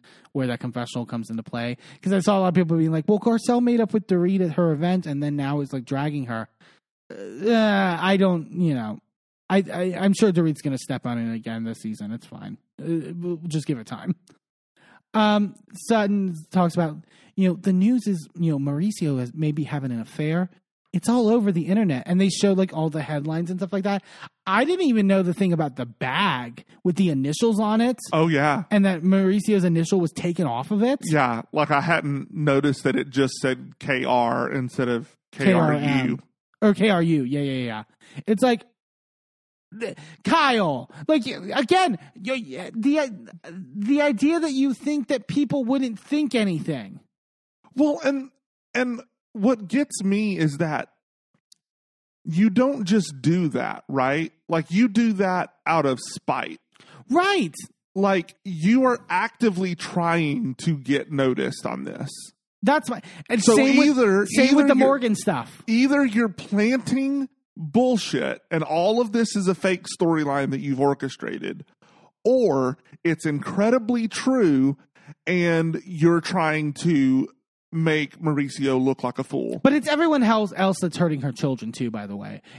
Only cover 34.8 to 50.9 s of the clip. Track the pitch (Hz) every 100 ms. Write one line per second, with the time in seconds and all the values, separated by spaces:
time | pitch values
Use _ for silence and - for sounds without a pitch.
34.8 | 123 117 - _ _ - 139 180 156 147
35.8 | 143 131 127 123 _ _ _ - 208 185
36.8 | 214 175 170 156 123 143 143 131 123 107
37.8 | - _ - 143 - 208 254 233 - _
38.8 | _ _ _ _ _ _ _ _ _ 214
39.8 | 214 - - - 202 320 285 226 170 131
40.8 | - 151 151 311 226 - 185 247 240 370
41.8 | 359 185 - - 196 262 226 - - 226
42.8 | 262 302 269 196 - 170 - 180 185 185
43.8 | 208 285 294 214 285 330 320 262 269 233
44.8 | 294 294 247 269 - 285 269 285 233 269
45.8 | 254 208 - 294 285 240 202 160 - 135
46.8 | 98 - _ _ _ _ _ _ _ 254
47.8 | 302 330 277 277 269 _ _ _ _ 240
48.8 | 254 233 - _ _ 214 214 226 185 262
49.8 | 294 - 196 202 214 175 156 143 165 139
50.8 | -